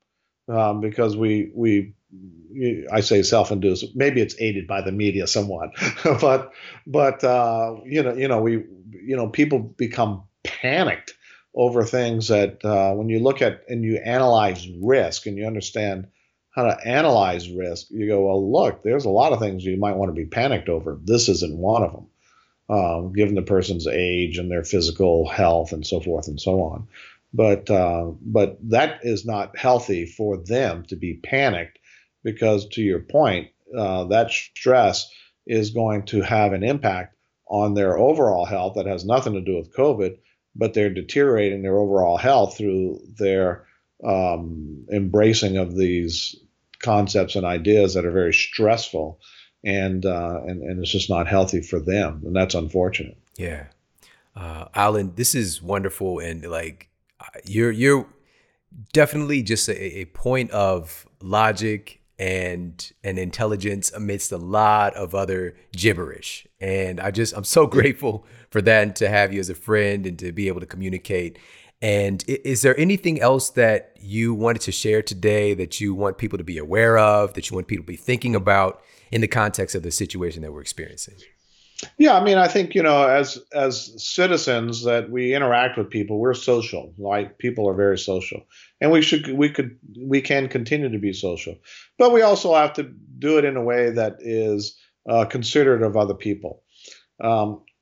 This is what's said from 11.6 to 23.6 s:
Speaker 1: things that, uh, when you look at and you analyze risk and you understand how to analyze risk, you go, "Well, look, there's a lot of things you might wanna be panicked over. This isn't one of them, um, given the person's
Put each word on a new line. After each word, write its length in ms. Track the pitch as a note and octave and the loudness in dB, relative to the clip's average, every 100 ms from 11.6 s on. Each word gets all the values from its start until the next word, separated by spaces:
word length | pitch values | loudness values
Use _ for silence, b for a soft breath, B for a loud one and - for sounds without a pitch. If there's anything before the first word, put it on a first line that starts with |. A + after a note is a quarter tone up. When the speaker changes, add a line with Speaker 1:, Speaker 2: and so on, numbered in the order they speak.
| B2 A#2+ | 2 2
Speaker 1:
things 460 | A#2 B2+ A#2+ A2+ A2 | 0 0 0 0 2
that, 340 | G#2 G2+ - | 2 2 -2
uh, 300 | G#2+ G2+ G2 | -2 2 2
when 160 | G2+ A2 | 0 0
you 100 | A2+ | 0
look 220 | B2+ C3+ | 2 2
at 200 | A#2+ F#2 - | 0 -2 -8
and 160 | A#2+ | -6
you 140 | A2 A2 | -2 -2
analyze 680 | A#2 B2 B2+ A2+ G#2 F2+ F2 F2 | -2 2 4 4 4 0 -10 -6
risk 460 | G#2 C3+ F2 - A2 | 2 2 2 -2 -8
and 100 | G2 | -8
you 80 | A2 | -6
understand 640 | G#2+ - A2+ G#2 F#2+ F#2+ _ _ _ _ | -6 -8 -4 -4 -4 -10 _ _ _ _
how 120 | - | -2
to 240 | A#2+ - A2+ | 0 -2 -2
analyze 640 | C3 D#3+ A#2 F#2+ F2 F2 | 0 4 4 2 0 -6
risk, 380 | F2+ F2+ E2+ - | -8 -8 -8 -10
you 180 | G#2+ G#2 | -6 0
go, 180 | G2+ G2 | 2 2
"Well, 260 | G2 G2 | 2 2
look, 320 | C#3+ D#3+ - | 2 2 0
there's 220 | G#2 C3+ B2 | -2 0 2
a 40 | |
lot 220 | G2 D3 | 4 4
of 60 | A#2 | 2
things 240 | G#2+ F#2 | -2 -4
you 140 | F#2 F#2+ | -4 -2
might 180 | G#2 F#2+ | -2 -2
wanna 180 | G2 | -2
be 120 | D#2+ D#2+ | -4 -6
panicked 440 | A2 C3 G#2+ F2+ | -2 0 -2 -2
over. 300 | E2 D#2 C#2+ | -4 -6 -8
This 260 | E2 A#2 A2 | 0 2 2
isn't 280 | F2 F2 D#2 | 0 -2 -2
one 260 | F#2 A2+ | 0 2
of 80 | F2+ | 0
them, 840 | - - _ _ _ _ _ - G#2 | -4 -18 _ _ _ _ _ -4 0
um, 360 | F2 E2+ F2+ | 0 -2 -4
given 220 | G2 G#2 G2+ | 0 2 0
the 60 | |
person's 460 | F#2 G2 | 2 2